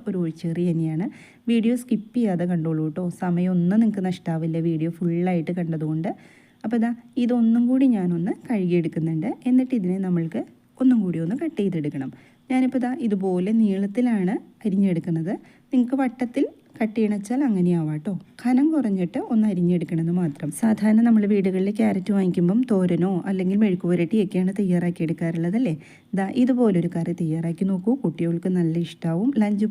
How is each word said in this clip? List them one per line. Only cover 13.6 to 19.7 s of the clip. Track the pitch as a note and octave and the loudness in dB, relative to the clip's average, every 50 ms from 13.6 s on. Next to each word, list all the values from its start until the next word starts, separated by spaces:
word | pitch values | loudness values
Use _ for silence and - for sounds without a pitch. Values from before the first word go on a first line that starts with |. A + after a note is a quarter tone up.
നീളത്തിലാണ് | A3+ G3+ F#3+ F#3+ G3+ G3+ G3+ B3 B3 B3 A#3 G3+ F#3 F3+ A3+ D#4+ - - - _ - | 4 4 2 0 -2 -2 0 0 0 2 2 2 2 0 0 -2 -6 -10 -14 _ -4
അരിഞ്ഞെടുക്കുന്നത്. | A3 F3+ G3 G3 G3 F3 D#3+ D#3 F#3 E3 D#3+ D#3+ E3+ A#3 - - - - _ _ _ - | -2 2 2 2 2 2 0 0 -2 -2 -2 -2 -2 -6 -6 -8 -14 -20 _ _ _ 0
നിങ്ങൾക്ക് | B3+ A#3+ A#3+ - C4 C4+ | 0 2 2 0 0 0
വട്ടത്തിൽ | B3+ B3 - B3+ A#3 - C#4 C#4+ D5 - - _ _ - - | -2 -2 -4 -6 -4 -2 -2 -2 -2 -4 -8 _ _ -6 -4
കട്ട് | A3 A3 G#3+ A#3 | -4 -2 0 0
ചെയ്യണമെച്ചാൽ | A3 G#3 G#3 G3+ G3 - A#3+ C4 D4 C4 | 0 0 0 -2 -4 -4 -2 0 0 2
അങ്ങനെയാവാം | G#3+ F#3 F3+ F3 F3 E3+ D#3+ D#3 D3+ D3+ D3+ | 2 2 2 2 2 2 0 -2 -4 -4 -6
ട്ടോ. | G#3 G3 D#3+ - - - - | -6 -8 -8 -10 -14 -14 -6
കനം | - A#3+ B3+ B3+ C#4+ D#4+ D#4+ | -2 0 2 4 4 4 2
കുറഞ്ഞിട്ട് | D4+ B3 A3 G3 F#3 F3+ E3 - C4+ G4+ G#4+ C4 | 2 0 0 0 0 -2 -2 -4 -6 -4 0 2
ഒന്ന് | A3 G#3+ G#3+ | 2 2 2
അരിഞ്ഞെടുക്കണമെന്ന് | G3 F3+ F3 E3+ | 2 2 2 2